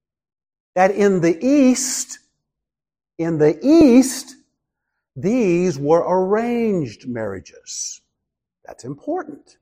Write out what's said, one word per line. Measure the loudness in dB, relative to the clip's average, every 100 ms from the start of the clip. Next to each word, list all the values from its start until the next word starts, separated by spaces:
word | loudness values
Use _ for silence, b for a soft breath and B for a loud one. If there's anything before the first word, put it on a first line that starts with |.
| _ _ _ _ _ _ _
that | 0 0
in | 2 2 2
the | 0 0
East, | 2 4 4 2 -4 -8 -10 -16 _ _ _ _ _ _ _ _ _ -8
in | -6 0
the | 0 2
East, | 2 6 6 6 4 -4 -14 -20 _ _ _ _ _ _ _ -8
these | -4 -2 0 0 0 -2
were | 0 0 2
arranged | -2 0 -2 -2 -2 -2 -2 -4 -8 -12
marriages. | -8 -8 -10 -14 -20 -18 -14 -14 -14 _ _ _ _ _ _
That's | -20 -18
important. | -16 -14 -8 -8 -10 -18 _ _